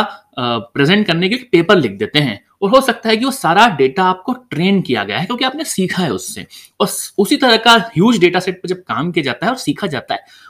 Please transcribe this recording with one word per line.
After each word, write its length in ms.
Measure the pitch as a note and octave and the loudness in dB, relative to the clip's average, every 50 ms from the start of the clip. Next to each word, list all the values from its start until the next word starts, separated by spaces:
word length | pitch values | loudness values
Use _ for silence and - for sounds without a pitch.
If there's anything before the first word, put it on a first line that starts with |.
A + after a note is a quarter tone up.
| G#3+ G#3+ - - _ _ _ - | 4 2 -2 -14 _ _ _ -6
अ, 200 | B2 A#2+ A#2+ A2+ | -4 -4 -4 -4
प्रेजेंट 480 | G#2 - - - C#3 C#3+ F#3+ G#3+ G#3 | -6 -6 -2 0 2 4 4 2 2
करने 220 | - E3 E3 F3+ F#3+ | 0 0 0 0 -2
के 60 | A3+ | -2
लिए 140 | C4 - - - | -4 -2 0 2
पेपर 240 | E3 E3 E3+ G#3+ | 2 4 4 4
लिख 140 | F#3 C#3 A2 | 2 2 0
देते 280 | G2 G2 G#2+ G2+ - D3+ | -2 -4 -6 -2 0 0
हैं 260 | D3 B2+ G2+ G2 _ _ _ _ G3 | 0 0 -2 -8 _ _ _ _ -2
और 80 | G3 | 2
हो 100 | A3+ C4+ | 2 4
सकता 280 | C4 C4+ A#3 - - A3+ | 4 2 -2 -2 -2 -2
है 80 | A3 | 0
कि 80 | G#3 A#3+ | 0 0
वो 60 | C4+ | -2
सारा 380 | C4 - - D#3+ E3 G3 A3 A#3+ | -4 -2 0 0 4 4 4 4
डेटा 360 | F#3 C#3 C3+ C3 C3+ - F#3+ | 4 2 0 0 2 0 0
आपको 280 | F#3 F#3 F3+ - - B3 | 0 0 -2 -4 -8 -8
ट्रेन 500 | - - - - D3 E3+ F#3+ G3+ G3 D3+ | -8 -8 -10 -6 -2 0 2 2 2 0
किया 220 | - B2+ A2 G2+ | 0 -2 -2 -2
गया 140 | G2+ G2+ A2 | -2 -4 -4
है 80 | D#3+ | -4
क्योंकि 180 | G3 B3 A#3 C4+ | -4 -4 -4 -4
आपने 200 | C4 C4 D4+ D#4+ | -4 -4 -6 -8
सीखा 380 | - - - F#3 F3+ - F3+ F#3 | -8 -4 -4 -4 -4 -2 -2 -2
है 100 | F3 G3+ | -2 -4
उससे, 340 | F#3 - - - - - - - - - - _ - | -6 -8 -10 -14 -14 -16 -18 -20 -20 -20 -12 _ -4
और 60 | G#3 | -4
स-, 280 | F#3+ - - - - - - | -4 -4 -6 -12 -8 -2 -2
उसी 180 | G3+ F#3+ D4 | -2 0 0
तरह 200 | C#4 - B3+ A3+ | 2 2 4 2
का 160 | A3 A3+ A#3+ A#3 | 4 4 4 4
ह्यूज 440 | A#3 - - - D3+ F#3 A#3+ A#3+ G3+ | 4 2 0 0 2 4 4 4 4
डेटा 220 | E3+ F3 F3+ F#3 | 2 2 2 0
सेट 160 | F3+ - F3+ | -2 -4 -6
पर 120 | - - F3 | -6 -6 -8
जब 80 | F3+ | -8
काम 360 | F3+ - - A2+ A2+ C#3+ F3 E3+ | -6 -8 -8 -6 -6 -4 -4 -4
किया 100 | F3 D3 | -4 -2
जाता 240 | C3 A#2 - D#3 | -4 -4 -4 -4
है 60 | G#3 B3+ | -4 -4
और 60 | B3+ | -4
सीखा 280 | - - C#3+ - - | -4 -6 -4 -4 -4
जाता 280 | G3 D3 A#2+ - - - | -6 -6 -6 -6 -6 -8
है, 100 | - - _ - - - - | -8 -10 _ -20 -20 -20 -20